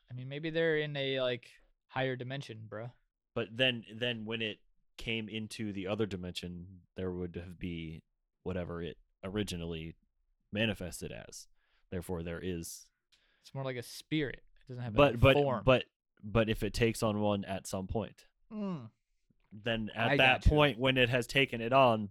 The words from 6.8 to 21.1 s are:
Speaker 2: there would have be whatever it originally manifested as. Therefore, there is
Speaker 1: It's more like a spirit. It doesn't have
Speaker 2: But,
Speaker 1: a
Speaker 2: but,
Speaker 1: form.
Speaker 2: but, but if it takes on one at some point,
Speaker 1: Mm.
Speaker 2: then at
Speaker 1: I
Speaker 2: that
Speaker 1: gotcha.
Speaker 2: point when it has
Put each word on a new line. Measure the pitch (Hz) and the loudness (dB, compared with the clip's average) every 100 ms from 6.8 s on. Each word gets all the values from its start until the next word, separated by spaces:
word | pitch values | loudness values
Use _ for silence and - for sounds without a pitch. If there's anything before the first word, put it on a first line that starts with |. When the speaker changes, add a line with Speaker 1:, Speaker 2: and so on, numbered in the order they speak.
| _ - | _ -6
Speaker 2:
there | 92 | -4
would | 90 87 85 | -4 -6 -8
have | 90 85 | -12 -10
be | 92 82 80 80 _ _ _ _ | -8 -6 -8 -10 _ _ _ _
whatever | 90 92 87 85 | -6 -4 -4 -6
it | 85 - _ _ | -8 -10 _ _
originally | 95 104 98 87 85 82 82 - _ _ _ _ - | -6 -2 -2 -4 -4 -6 -8 -12 _ _ _ _ -8
manifested | 104 113 95 87 - 76 | -2 0 -2 -6 -8 -10
as. | 57 - - - _ _ _ - | -10 -14 -18 -20 _ _ _ -10
Therefore, | 92 85 87 | -8 -4 -6
there | 85 85 | -4 -6
is | 92 87 82 - - _ _ _ _ _ | -4 -4 -6 -12 -18 _ _ _ _ _
Speaker 1:
It's | - | -14
more | 139 | -8
like | 135 127 | -6 -6
a | |
spirit. | - - - 156 135 - _ - - | -10 -14 -2 0 0 -4 _ -20 -14
It | |
doesn't | 123 123 | -8 -2
have | 107 | 6
Speaker 2:
But, | 143 117 | 6 8
Speaker 1:
a | |
Speaker 2:
but, | 135 143 | 8 8
Speaker 1:
form. | 143 113 131 | 4 2 6
Speaker 2:
but, | 123 - _ _ _ | 4 4 _ _ _
but | 107 113 107 | -2 0 2
if | 107 | 0
it | 104 | -2
takes | - 117 110 | 2 2 2
on | 113 104 | 0 2
one | 104 101 95 | 2 0 -2
at | 92 - | -8 -6
some | 98 95 | -6 -4
point, | 110 85 - - _ _ | -4 -6 -10 -20 _ _
Speaker 1:
Mm. | 214 202 165 113 _ _ _ _ _ _ | -8 -6 -6 -10 _ _ _ _ _ _
Speaker 2:
then | 107 117 113 107 110 | -10 -4 -2 -4 -2
at | 117 | 2
Speaker 1:
I | 143 | 6
Speaker 2:
that | 131 127 | 6 6
Speaker 1:
gotcha. | - | 6
Speaker 2:
point | 151 147 110 | 6 4 4
when | 131 131 | 2 4
it | |
has | 120 | 4